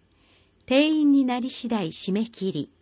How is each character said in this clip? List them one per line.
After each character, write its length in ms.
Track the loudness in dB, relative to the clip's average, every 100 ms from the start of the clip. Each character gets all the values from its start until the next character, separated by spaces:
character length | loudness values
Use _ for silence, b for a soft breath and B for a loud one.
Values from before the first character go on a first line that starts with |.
| _ b b b b b 0
定 220 | 2 2
員 220 | 4 4
に 140 | 4
な 160 | 2 -2
り 80 | -4
次 220 | -8 -4
第 180 | -4 -4
締 240 | -6 -4
め 140 | -2 -4
切 260 | -6 -6
り。 180 | -4 -8 _